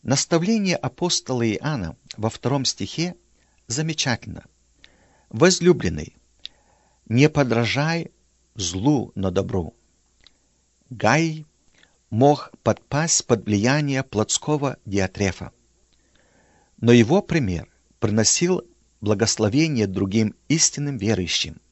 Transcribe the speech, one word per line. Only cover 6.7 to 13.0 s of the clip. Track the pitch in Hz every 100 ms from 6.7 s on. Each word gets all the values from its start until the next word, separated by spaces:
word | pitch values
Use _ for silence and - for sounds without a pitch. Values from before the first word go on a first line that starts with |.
| _ _ _ _
не | 117 151
подражай | 151 131 113 117 127 151 165 - _ _ _ _ -
злу, | 90 92 120 143 101
но | - 95
добру". | 90 95 101 73 _ _ _ _ _ _ _ _ _ _ _ _
Гай | 117 104 139 165 156 151 _ _ _ _ _ _
мог | 110 139 147 - -
подпасть | - 107 _ 143